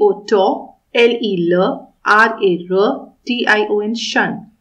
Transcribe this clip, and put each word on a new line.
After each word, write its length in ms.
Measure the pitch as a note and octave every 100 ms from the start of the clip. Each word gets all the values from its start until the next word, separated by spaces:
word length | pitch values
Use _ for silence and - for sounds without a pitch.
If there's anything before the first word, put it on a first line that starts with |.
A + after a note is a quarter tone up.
ओ 100 | G#3 F#3+ -
टॉ, 160 | G#3+ B3 C#4+ - _ _ A#3+
एल 220 | A#3+ A#3
ई 140 | A3+ F#3 E3+
ल, 140 | F3 G3 - - _ -
आर 320 | G#3 A3+ A3
ए 100 | G3+ F3 F3
र, 240 | F#3 A3 C#4 - _ -
टी 160 | A#3+
आई 200 | - G#3+
ओ 180 | G#3 G#3
एन 120 | G#3 A#3
शन। 360 | - B3+ F#3 - - _